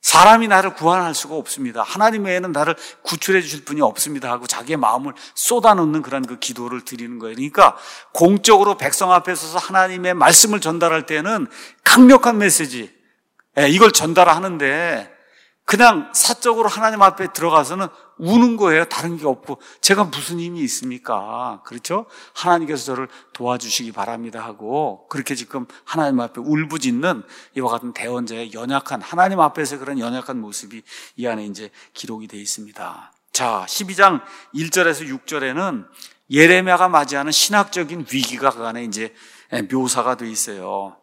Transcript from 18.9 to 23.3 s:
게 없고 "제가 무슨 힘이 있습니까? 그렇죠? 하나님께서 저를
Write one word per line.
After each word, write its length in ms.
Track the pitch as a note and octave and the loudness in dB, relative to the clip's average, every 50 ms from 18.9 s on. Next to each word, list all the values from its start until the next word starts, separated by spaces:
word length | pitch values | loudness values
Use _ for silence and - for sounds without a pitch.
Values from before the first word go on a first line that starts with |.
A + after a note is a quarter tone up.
| - - C#3+ E3+ E3+ | -4 -8 -6 -8 -8
게 100 | D#3+ D3+ | -4 -4
없고 360 | D3 C3 - _ - C#3 - - - - _ | -4 -4 -4 _ -12 -12 -12 -14 -20 -18 _
"제가 240 | - - G3 G3 G#3 | 0 0 2 2 0
무슨 340 | E3+ C3 C#3+ C#3+ - E3+ E3+ | -2 -4 -10 -10 -8 -8 -8
힘이 220 | E3+ F3 F3 E3+ | -8 -8 -6 -6
있습니까? 1000 | D3 A#2+ - - B2 C3 B2 B2 _ - A#2 G2+ G2 G#2+ A2 A#2 B2 B2 G#2+ G2 _ | -6 -4 -4 -6 -8 -10 -10 -10 _ -6 -6 -6 -6 -8 -10 -8 -8 -10 -10 -12 _
그렇죠? 400 | - A#2+ A#2+ _ - E3+ G3+ A3+ _ - - - - _ | -18 -18 -16 _ -6 -6 -6 -6 _ -20 -20 -20 -20 _
하나님께서 500 | - - F3+ F3 E3+ E3 D3 D#3 C3+ A#2 | -6 0 0 2 2 0 -4 -8 -8 -6
저를 240 | C#3 C3 B2 C3 A#2+ - - _ _ | -8 -8 -8 -8 -10 -14 -20 _ _